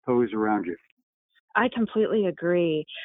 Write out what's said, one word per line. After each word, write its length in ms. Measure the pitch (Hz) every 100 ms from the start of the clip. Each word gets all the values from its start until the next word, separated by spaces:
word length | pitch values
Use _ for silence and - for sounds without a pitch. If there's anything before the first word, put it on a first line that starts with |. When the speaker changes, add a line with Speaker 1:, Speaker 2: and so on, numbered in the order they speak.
| -
Speaker 1:
those 260 | 123 117
around 320 | 110 107 107 87
you. 100 | 85 _ _ _ _ _ _ _ 208
Speaker 2:
I 120 | 240
completely 540 | 233 214 220 214 220 190
agree, 580 | 160 170 175 170 156 156 -